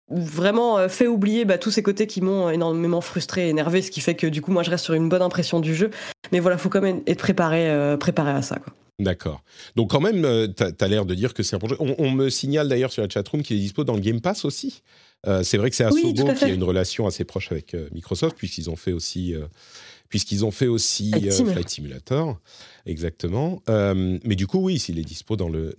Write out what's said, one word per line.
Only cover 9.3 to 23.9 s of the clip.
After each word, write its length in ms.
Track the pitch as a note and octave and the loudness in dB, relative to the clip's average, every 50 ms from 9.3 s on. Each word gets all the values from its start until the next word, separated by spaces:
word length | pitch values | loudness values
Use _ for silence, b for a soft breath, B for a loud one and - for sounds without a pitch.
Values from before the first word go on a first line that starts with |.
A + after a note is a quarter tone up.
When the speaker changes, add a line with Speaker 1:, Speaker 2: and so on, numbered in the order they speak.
| D2 C#2 B B B B B B B | -8 -8 B B B B B B B
Speaker 2:
Donc 140 | A#2+ A2+ G2+ | 0 2 4
quand 100 | - C#3+ | 4 2
même, 220 | D3+ G#3 A3+ F#3 D#3+ | 4 4 2 2 2
euh, 220 | C#3 A#2 A2+ A2+ G#2 | 2 4 2 2 0
t'as, 240 | G2 - A2+ F#2 | 0 0 -2 -2
t'as 160 | D#2+ - G#2 F#2+ | 0 0 0 2
l'air 180 | G#2 G#2+ G2+ | 2 2 2
de 100 | F2+ F2+ | 0 -2
dire 180 | F#2 G#2+ B2 - | 0 -2 -2 -2
que 80 | - | -2
c'est 140 | G#2 - - | -4 -2 -2
un 40 | F#2 | -4
projet. 160 | E2 A2+ C3+ - | -2 -4 -4 -2
On, 160 | D#3 C3 C3+ - | -2 -2 0 0
on 140 | D#3+ C3+ | 0 0
me 180 | C3 C3 C3+ C3+ | 2 2 2 0
signale 380 | B2+ - - C#3 C#3+ D3+ D3+ C#3+ | 0 -2 -2 0 0 0 2 2
d'ailleurs 240 | C3 B2 B2+ B2+ | 2 2 0 0
sur 100 | - - | -2 -2
la 80 | G#2+ F#2+ | -4 -2
chatroom 320 | - G#2+ G2+ - - D3+ | -2 -4 -4 -2 -2 -4
qu'il 160 | D3 - A#2 G2+ | -2 0 0 0
est 40 | |
dispo 240 | G2 G2+ G2 - D3 | 0 -2 -2 -2 -2
dans 100 | B2+ A#2 | 0 0
le 60 | G#2 | 0
Game 180 | F#2+ G#2+ A#2 A#2 | 2 0 0 0
Pass 240 | A#2 F3 G#3 - - | 0 -2 -2 -2 -4
aussi. 380 | D#3 C#3+ - - C#4 - - b b b b b b b b - | -6 -6 -4 -8 -8 -10 -10 b b b b b b b b -2
Euh, 160 | G2+ G2 F#2 | 0 2 2
c'est 160 | F#2 - - G2+ | 2 2 0 2
vrai 120 | G#2 C3 | 2 2
que 60 | B2+ | 2
c'est 100 | - A#2+ | 2 4
Speaker 1:
Oui, 160 | A2 G2 - E4+ | 4 4 4 4
Speaker 2:
Asobo 200 | B2 A2 A2 C3+ | 2 2 2 2
Speaker 1:
tout 40 | C#3+ | 2
à 40 | C4 | 2
Speaker 2:
qui 80 | C4+ C#4+ | 2 2
a 40 | - | 2
Speaker 1:
fait. 60 | F#2 | 2
Speaker 2:
une 100 | F#2 F#2 | 2 2
relation 440 | F2+ F#2 F#2 F#2 - - - A2+ G2+ | 2 2 2 2 0 -2 -2 -2 -2
assez 160 | - - - | -2 -2 -6
proche 280 | - - F#2 - - | -6 -6 -8 -6 -4
avec, 220 | F2 D#2 - - - | -6 -6 -6 -8 -10
euh, 140 | E2+ D#2 C#2+ - | -10 -8 -8 -10
Microsoft, 420 | E2 E2+ - - F2+ - D#3+ D#3+ - | -12 -8 -6 -4 0 0 -2 -2 -2
puisqu'ils 320 | - F#2 - - D#2+ E2+ | -10 -10 -8 -8 -8 -8
ont 60 | D#2+ | -8
fait 160 | D#2+ - G2 | -6 -4 -4
aussi, 420 | F2+ E2+ - - - F2+ F#2 F2+ E2+ | -4 -4 -4 -6 -6 -6 -4 -4 -4
euh, 120 | D#2 D2 D#2 B B B B B B B B B B B B - | -6 -8 -10 B B B B B B B B B B B B -4
puisqu'ils 320 | G#2 - - G2+ G2 G#2+ | -4 -4 -2 -2 0 0
ont 60 | A2 | 0
fait 160 | G2 - C3+ B2 | 0 0 0 2
aussi, 420 | A#2 A2+ - - - - G2+ - | 2 0 0 -2 -2 -2 -2 0
Speaker 1:
Flight 160 | G#2+ - G2+ | 0 0 0
Speaker 2:
euh, 60 | G2 | 2
Speaker 1:
Sim. 140 | G3 - B3 G#3+ | 2 2 2 2
Speaker 2:
Flight 220 | F3+ D#3 - - | 2 0 -2 -4
Simulator, 720 | - - D3 C#3+ C3 - - - B2+ C#3+ E3 D#3+ A#2+ E2+ B B B B B B B B B | -8 -10 -10 -12 -12 -12 -6 -4 -2 -2 -2 -4 -6 -10 B B B B B B B B B
exactement. 800 | - F2 D#2 E2+ E2 - - - E2 F2+ A#2 D3 E3+ F#3 - - - | -8 -8 -4 -4 -6 -6 -4 -6 -4 -2 -2 -2 -2 -4 -6 -2 0
Euh, 520 | A2+ G#2+ G2+ G2+ | 2 2 4 2